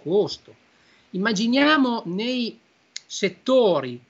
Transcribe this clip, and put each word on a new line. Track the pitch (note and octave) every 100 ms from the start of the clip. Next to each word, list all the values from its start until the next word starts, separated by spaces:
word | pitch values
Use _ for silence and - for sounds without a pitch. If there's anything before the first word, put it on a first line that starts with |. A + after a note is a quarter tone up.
costo. | C#3+ G3+ E3 - - - _ _ _ _ _
Immaginiamo | F3+ G#3+ G3 A3+ C4 D4 D#4 B3+ A#3 E3+
nei | F#3 A#3+ B3+ A3+ - _ _ _ - -
settori | - G3 F#3 - C4 G#3+ D3+ C3 A#2+ _